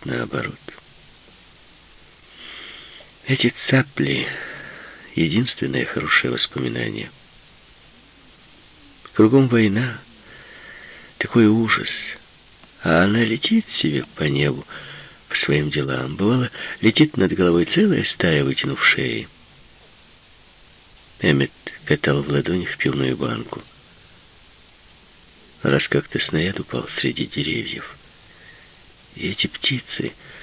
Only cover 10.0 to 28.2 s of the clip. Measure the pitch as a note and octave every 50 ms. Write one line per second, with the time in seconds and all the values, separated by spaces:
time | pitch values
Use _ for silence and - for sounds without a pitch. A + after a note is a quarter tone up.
10 | - - - - - - - - - - - - - - - - - - - -
11 | - - - - - - - A#2 A2+ G#2+ G#2+ A#2 A2+ A2 - - - - - -
12 | - - - - - - - - - - - - - - - - - E2+ D#2+ E2+
13 | F#2 G2+ G#2+ A#2 A#2 A2 A2+ - - - A3+ A3+ - - - - - D#2 D2 C2+
14 | B1 - - - D#2+ D2 C#2 C#2 D2 D2 B1 C#2 D2 - - - - - - -
15 | - - - - - - - - - - D2 D2 D2 D2 C#2+ D2 C#2 C2+ C2 B1+
16 | C2 C2 D2+ F#2 G2 G#2+ B2 B2+ B2 - - - - - - - - A2 - -
17 | D3+ D3+ - - G2 E2+ F2 F#2 F2+ F2 E2+ F2 F#2 - - E3+ G#3+ G3+ E3+ -
18 | - - - - - F2 D#2+ C#2+ C#2 - C3+ - - C#3+ C3+ - - - - -
19 | C3 B2 A2+ A2 G#2+ - - - - - - - - - - - - - - -
20 | - - - - - - - - - - - - - - - - - - - -
21 | - - - - - F2 D2 C#2 C2+ - - - - - - - - - D2+ C#2+
22 | - D2 C#2+ C#2+ C#2 C#2 C#2+ C#2+ - E2 F2 F#2 E2+ - - - - C#3 D3+ C#2+
23 | C2+ C2 B1+ - C#2 - - - A#2 - - - - - - - - - - -
24 | - - - - - - - - - - - - - - - - - - - -
25 | - - - - - - - - - - - - - C#2+ C#2 C#2 - - - C#2+
26 | - - - - - - E2 D#2 E2 F#2+ G2 - - - - B2 - - - -
27 | - C3 B2 - - - - D3 C#3+ - A#2+ A#2 A2 - - A2+ - - - -
28 | - - - -